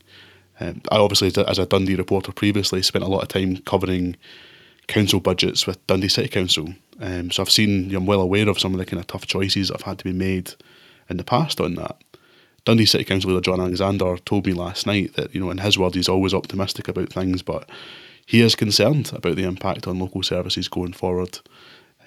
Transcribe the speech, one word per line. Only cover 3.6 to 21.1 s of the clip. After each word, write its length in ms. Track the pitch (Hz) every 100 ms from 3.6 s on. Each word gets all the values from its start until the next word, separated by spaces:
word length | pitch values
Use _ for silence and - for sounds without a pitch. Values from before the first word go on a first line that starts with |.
| - 98 92 92 90 87 - - - - - _ -
council 340 | 110 98 98
budgets 440 | 95 90 95 - -
with 220 | 95 -
Dundee 220 | 95 95
City 180 | - -
Council. 460 | 104 92 - 80 92 _ -
Um, 320 | 95 90 87
so 100 | 98
I've 80 | 95
seen, 360 | - 107 101 92
you 80 |
know, 60 | 98
I'm 60 | 92
well 140 | 101
aware 300 | 92 101 104
of 100 | 95
some 140 | 95
of 40 | 95
the 80 | 92
kind 140 | 87
of 80 | 90
tough 180 | 95 -
choices 440 | 98 98 101 92
that 80 | 82
have 100 | -
had 120 | 90
to 40 |
be 80 | 95
made 420 | 92 95 92 90 - _ - - _ -
in 60 | 90
the 80 |
past 380 | - 123 156 -
on 140 | 85 87
that. 200 | 80 - _ - _ _ _ _ -
Dundee 200 | 113 107
City 180 | -
Council 280 | - 95 92
leader 100 | 92
John 180 | 92 92
Alexander 560 | 90 90 98 101 92 90
told 260 | - 104 95
me 80 |
last 340 | 87 87 - 104
night 280 | 101 82 -
that, 200 | - -
you 60 |
know, 80 | 92
in 80 | 92
his 200 | 104 98
word, 180 | 90 90
he's 120 | 87
always 260 | 95 95
optimistic 540 | 92 - 95 98 - -
about 220 | 92 90
things, 320 | 92 92 90
but 280 | - 80 - - - - - - -
he 160 | 117
is 140 | 117 -
concerned 560 | 110 101 107 151 -
about 220 | - 90 82
the 80 |
impact 420 | 92 95 95 - 92
on 140 | 92
local 240 | 92 95
services 460 | - 90 90 90 87
going 240 | 90 90
forward. 460 | - 92